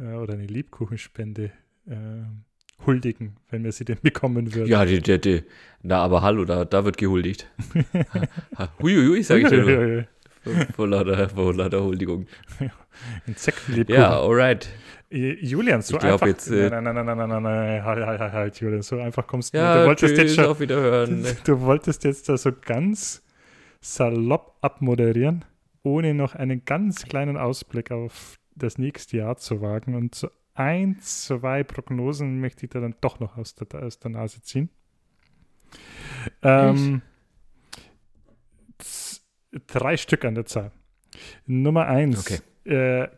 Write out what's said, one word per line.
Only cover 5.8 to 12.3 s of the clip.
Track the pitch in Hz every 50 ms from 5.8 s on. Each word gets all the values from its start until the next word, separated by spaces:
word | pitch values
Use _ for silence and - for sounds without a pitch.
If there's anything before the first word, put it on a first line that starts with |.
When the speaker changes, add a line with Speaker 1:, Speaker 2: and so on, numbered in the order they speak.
Speaker 2:
na, | - 90 92 90
aber | 87 90 90 85
hallo, | 85 101 107 107 90
da, | 87 90 90 87
da | 80 - 98 101
wird | 101 90 -
gehuldigt. | 101 98 95 92 87 90 107 - - - _ - - - -
Speaker 1:
<laughs> | 165 139 - -
Speaker 2:
Ha, | 180 147 - - 180 170 - - 170 - - - -
ha, | 92 90 - -
huiuiui, | 147 170 202 175 127 143 185 226
sag | 208 - 117 113
ich | - -
dir | 135 127
nur. | 120 - 135
Speaker 1:
Huiuiui. | 123 120 113 117 117 113 - _ _ _ _ _ _
Speaker 2:
Vor, | - 120 113 175 147 117 -
vor | - 110 101
lauter, | 101 98 95 92 95 92 98 95
vor | 98 98 92 90 87
lauter | 92 92 95 - - 98
Huldigung. | 95 92 87 92 87 85 92 95 -